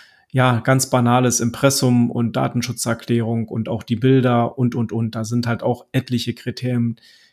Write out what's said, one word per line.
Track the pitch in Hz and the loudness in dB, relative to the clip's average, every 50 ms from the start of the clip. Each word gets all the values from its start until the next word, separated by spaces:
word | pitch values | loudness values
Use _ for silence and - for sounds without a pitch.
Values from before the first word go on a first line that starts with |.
| - _ _ _ _ _ - | -20 _ _ _ _ _ 0
ja, | 131 127 127 123 117 | 2 4 4 2 2
ganz | - - 131 131 131 - | 2 2 2 2 2 2
banales | - 127 120 120 120 123 127 123 117 - | 2 2 4 4 4 4 4 2 0 0
Impressum | 117 120 113 - - 139 135 - - 127 123 120 120 120 | -2 -4 -4 0 0 2 2 2 2 2 4 4 2 2
und | - 127 117 113 - | 0 -2 -4 -2 -2
Datenschutzerklärung | 131 135 127 - 127 113 - 101 - - 120 117 117 - - 120 117 113 110 117 113 113 | -2 -2 -2 -2 -4 -4 -4 -6 -6 -4 -4 -4 -6 -2 -2 -2 0 0 -2 -2 -4 -4
und | 110 - 113 110 - | -4 -6 -6 -4 -4
auch | 120 113 - | -6 -6 -4
die | - 120 | -4 -4
Bilder | 107 117 131 131 135 123 127 120 120 120 117 - - | 0 2 4 4 4 4 4 2 2 2 0 0 0
und, | 127 120 117 | -2 0 0
und, | 117 117 107 | -2 -4 -2
und. | - 117 117 113 113 | -2 -2 -4 -4 -4
Da | 117 113 | -6 -6
sind | 110 117 123 117 | -2 -2 -2 0
halt | 117 117 - - | 0 -2 -2 0
auch | 120 123 - - _ - | -2 -2 -2 -6 _ -4
etliche | 135 127 - 127 120 - 120 117 | -4 -2 0 -2 -2 -2 -4 -6
Kriterien, | - - 117 110 - 127 127 127 120 117 117 117 - _ - _ _ _ _ | -6 -8 -10 -8 -6 -4 -2 -2 0 0 -2 -2 -6 _ -20 _ _ _ _